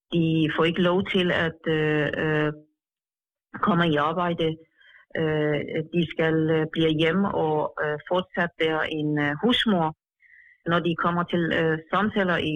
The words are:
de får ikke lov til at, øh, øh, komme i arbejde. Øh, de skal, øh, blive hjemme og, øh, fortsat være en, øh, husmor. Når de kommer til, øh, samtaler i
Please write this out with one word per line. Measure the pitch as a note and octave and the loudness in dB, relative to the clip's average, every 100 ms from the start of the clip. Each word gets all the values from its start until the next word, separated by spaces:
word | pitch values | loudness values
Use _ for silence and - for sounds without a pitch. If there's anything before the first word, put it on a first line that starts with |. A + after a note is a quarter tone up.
| _ | _
de | E3+ D#3+ D#3+ D3+ E3 | 0 2 2 0 2
får | E3 | 0
ikke | F3 F3 | 2 2
lov | F#3 G3 | 0 0
til | G3 F3+ - E3 | 0 0 0 -2
at, | - - D#3 | -4 -2 0
øh, | D3+ D3+ D3 - | 0 0 0 -2
øh, | D#3+ D3+ D3+ D3+ - _ _ _ _ _ _ _ _ - - | -2 0 0 -4 -12 _ _ _ _ _ _ _ _ -4 0
komme | E3+ E3+ | 2 2
i | D3 D3+ | 2 0
arbejde. | E3+ F3 E3+ D#3+ D#3+ - _ - - - - | -2 -2 -2 -2 -4 -12 _ -20 -20 -10 -4
Øh, | D#3 D#3 D3+ D3 - D#3+ D#3+ | -2 0 0 -2 -4 -6 -2
de | F3 D#3+ | -2 -2
skal, | - D#3+ D#3+ D#3+ D#3+ | 0 0 2 2 0
øh, | D#3 | 0
blive | - D#3+ D#3 | 0 0 2
hjemme | D#3+ F#3 G3+ - D#3 | 2 2 0 0 0
og, | D3+ - - | 0 -2 -4
øh, | D3+ D3+ - | -4 -4 -2
fortsat | F3+ F3+ - E3+ - | -2 -2 -4 -4 -2
være | D#3+ D#3 - D#3 | 0 0 -2 -2
en, | D3+ D3 D3 | 0 0 0
øh, | D3+ | 0
husmor. | A3+ B3 A#3 F#3 D#3 - _ _ _ - - _ E3+ | 0 2 2 2 0 -2 _ _ _ -20 -20 _ -2
Når | E3+ | 0
de | E3+ E3 | 0 0
kommer | F3 F3 | 0 0
til, | F3 F3 D#3+ - | 0 0 0 0
øh, | D#3+ D#3 D#3+ | 0 0 -2
samtaler | F#3 G#3 G#3 F#3 E3 | -2 0 0 0 0
i | D#3 | -2